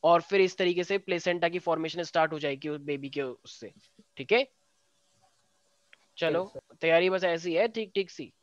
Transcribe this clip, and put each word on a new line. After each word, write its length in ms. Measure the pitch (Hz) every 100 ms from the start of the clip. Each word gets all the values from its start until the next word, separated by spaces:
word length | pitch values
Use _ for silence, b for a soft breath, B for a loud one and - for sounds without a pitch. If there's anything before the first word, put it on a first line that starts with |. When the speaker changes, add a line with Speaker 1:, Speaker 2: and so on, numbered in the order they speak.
Speaker 1:
और 160 | 160 170
फिर 180 | - 196
इस 160 | 185 -
तरीके 260 | 180 175
से 140 | 175 196
प्लेसेंटा 480 | 190 175 180 175 170
की 100 | 175
फॉर्मेशन 440 | 175 160 160 170
स्टार्ट 300 | 165 170 160
हो 60 | 156
जाएगी 300 | 147 139 151
उस 120 | 151
बेबी 260 | 143 139 139
के 120 | 143
उससे, 500 | 131 - - - 104 _ _ _ _ -
ठीक 160 | 131
है। 140 | 233 269 _ _ _ _ _ _ _ _ _ _ _ _ _ _ _ _ -
चलो, 240 | 165 160
Speaker 2:
यस, 80 | 190
सर। 240 | 175 _ _
Speaker 1:
तैयारी 300 | 165 165 185
बस 140 | 185 180
ऐसी 280 | 170 175
है, 140 | 165 226
ठीक, 240 | 226 208
ठीक 160 | 196 185
सी। 220 | - 120 _